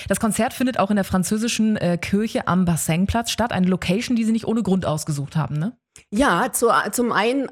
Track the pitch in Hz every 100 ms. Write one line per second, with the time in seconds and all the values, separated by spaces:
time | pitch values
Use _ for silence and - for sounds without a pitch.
0 | - 196 220 208 240 - 254 - 196 208
1 | 185 190 175 214 233 - 220 214 175 170
2 | - 202 220 - - 175 175 160 - 165
3 | 196 175 - - 214 - 180 185 - 196
4 | 240 233 220 226 - 226 190 190 - 151
5 | - 143 139 160 139 147 190 - _ -
6 | _ 208 269 175 - - 233 147 240 247
7 | 240 165 226 277 254